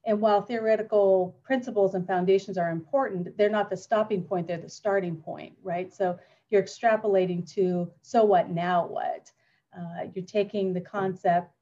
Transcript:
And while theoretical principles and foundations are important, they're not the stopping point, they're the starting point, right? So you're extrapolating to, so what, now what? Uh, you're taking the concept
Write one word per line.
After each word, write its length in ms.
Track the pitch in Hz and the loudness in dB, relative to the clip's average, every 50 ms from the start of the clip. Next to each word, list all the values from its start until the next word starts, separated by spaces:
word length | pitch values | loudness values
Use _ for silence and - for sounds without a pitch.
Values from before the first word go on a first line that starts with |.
| _ | _
And 140 | - 208 208 | 0 0 2
while 200 | 214 214 277 302 | 4 4 2 2
theoretical 960 | - - 240 226 220 220 220 214 214 220 214 208 202 196 190 185 180 180 - _ | 0 -2 -6 -2 2 2 2 2 0 0 2 4 6 6 6 4 2 -2 -6 _
principles 520 | _ - 262 254 254 240 214 208 196 190 - | _ -2 -2 -2 -2 -2 0 2 2 2 0
and 120 | 190 180 | -2 -2
foundations 500 | - 190 180 180 185 190 196 196 - 190 | -2 -2 0 4 4 2 2 2 -2 -4
are 140 | 180 170 170 | -2 -2 -2
important, 640 | 165 165 160 _ - 277 269 220 196 180 175 175 - | -2 -4 -6 _ 0 0 0 0 -2 -6 -6 -6 0
they're 140 | - 208 208 | 0 2 2
not 180 | 214 208 202 202 | 2 0 -2 -2
the 80 | 190 | -6
stopping 460 | 180 - _ 226 214 214 220 214 185 | -10 -4 _ 0 0 0 0 -2 -4
point, 240 | 175 - 196 180 165 | -2 -4 -4 -4 -4
they're 100 | 175 170 165 | -4 -6 -8
the 100 | 170 160 | -8 -14
starting 480 | - - - 208 196 196 185 175 165 | -18 -6 -4 0 0 0 -2 -2 -8
point, 380 | 156 151 - - 151 - - _ _ - | -8 -10 -12 -12 -12 -12 -18 _ _ -8
right? 280 | 185 170 175 185 180 | -6 -6 -6 -6 -8
So 240 | _ - 196 180 180 180 _ _ _ _ _ _ | _ -2 -2 -2 -2 -6 _ _ _ _ _ _
you're 120 | 220 196 | 0 0
extrapolating 840 | 190 196 - - - 233 220 214 220 214 196 190 185 180 180 175 180 - - | 0 0 -10 0 2 2 2 2 2 2 2 2 2 0 -2 -4 -6 -6 -2
to, 360 | 202 190 180 180 175 175 175 _ _ | 0 0 0 0 -2 -4 -6 _ _
so 220 | _ - - 233 220 | _ 0 2 4 4
what, 260 | 208 196 175 170 - | 6 6 4 4 2
now 360 | 175 165 175 180 180 175 165 | -4 -4 -2 0 0 0 0
what? 460 | - - - - - - - _ _ _ _ _ _ _ _ _ _ - | -2 -6 -6 -6 -6 -8 -10 _ _ _ _ _ _ _ _ _ _ -16
Uh, 280 | 185 175 170 170 170 - - - | -14 -14 -12 -10 -10 -10 -10 -10
you're 100 | 190 180 | -10 -12
taking 480 | - - 214 202 202 - 208 196 190 | -2 -2 -2 -2 0 -2 -2 -2 -2
the 80 | 180 180 | -2 -4
concept 680 | 175 - - 202 190 190 185 185 - 185 170 175 180 - _ _ | -6 -6 -6 -4 -2 -2 -4 0 0 2 2 2 0 -4 _ _